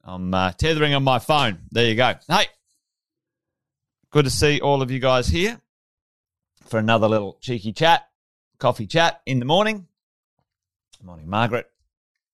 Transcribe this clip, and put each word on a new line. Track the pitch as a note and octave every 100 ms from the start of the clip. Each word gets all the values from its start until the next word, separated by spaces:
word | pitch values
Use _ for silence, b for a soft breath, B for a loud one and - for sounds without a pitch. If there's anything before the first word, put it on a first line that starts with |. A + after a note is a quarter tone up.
I'm, | - F#2 F#2
uh, | F#2 F#2
tethering | F2+ D#3 D#3 D3+ C#3+
on |
my | C3+ B2+
phone. | - D3+ B2+ F2 -
There | A2+ A#2
you |
go. | A2 B2 F#2+ -
Hey, | F3+ F#3+ _ _ _ _ _ _ _ _ _ _ _ _ _ _ _ _
good | D3 C#3
to |
see | A#2 D3 D3
all | C#3+ C#3
of | B2+
you | C3
guys | C3 B2+ A#2+
here | E3+ G3 A#3 _ _ _ _ _ _ _ _ _ _ -
for | A2+
another | A2 A2+ G#2+
little | G#2+ G2+ -
cheeky | - A#2+ G2+
chat, | G2+ D#3 E3 - _ _ _ _ -
coffee | B2+ B2 G#2+
chat | E3 E3 - -
in | C3
the | B2
morning. | E3+ G#3+ G#3+ E3+ _ _ _ _ _ _ _ _ _ _ _
Morning, | F2+ E2+ D#2
Margaret. | G2+ A#2 A#2 - _ _ _ _ _ _